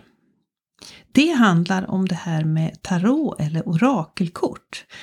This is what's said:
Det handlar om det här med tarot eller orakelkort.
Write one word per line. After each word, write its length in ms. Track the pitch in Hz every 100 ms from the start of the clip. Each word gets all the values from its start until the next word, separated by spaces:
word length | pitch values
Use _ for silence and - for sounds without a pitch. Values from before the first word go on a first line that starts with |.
| - _ _ _ _ _ _ _ - - _
Det 200 | - 311
handlar 580 | 294 226 170 175 190 -
om 180 | 190 190
det 60 |
här 300 | 170 - 160
med 380 | 156 160 160 -
tarot 580 | - 180 190 285 277 -
eller 280 | 151 160 -
orakelkort. 1160 | 165 254 247 156 - 170 - 349 - _ - - -